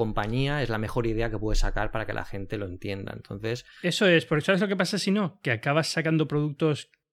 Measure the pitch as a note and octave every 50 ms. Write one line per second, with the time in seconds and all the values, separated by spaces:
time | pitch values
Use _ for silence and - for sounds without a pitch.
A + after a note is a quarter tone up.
0 | A2+ G#2+ G2+ A2 G#2 G#2+ A#2 B2+ C#3 C#3 D3 D3 C3 A2+ A2+ G#2+ A2 G2+ - B2+
1 | A2+ A2+ A2 A2 A2+ A#2 A2 G#2 G#2 G#2+ G#2 - - G2+ - G#2 G#2+ G#2+ - A2+
2 | G#2+ G#2 G#2+ G#2+ G2+ - - G2 G2 - A2+ G#2 G#2 F#2 F2+ F2+ - G2+ G2 G2
3 | G2 - - A2 - - G#2+ G2 G#2+ A2+ A#2+ B2 - - - - - F3 E3 -
4 | G#3+ F#3 E3+ D#3+ - - E3 D3 - - G3 F3+ G#3+ G3 G3+ F#3 F#3 E3+ G#3 F#3
5 | - G3 F#3+ G#3+ G3+ D#3 - _ - C#3+ A#2 A2+ - C#3+ C#3+ D#3+ D#3 - - F3
6 | D3 D#3+ D#3+ D#3 D#3 C#3 D3 D3 D3+ D#3 C#3 - E3 D#3 D3 - - - _ _
7 | _ _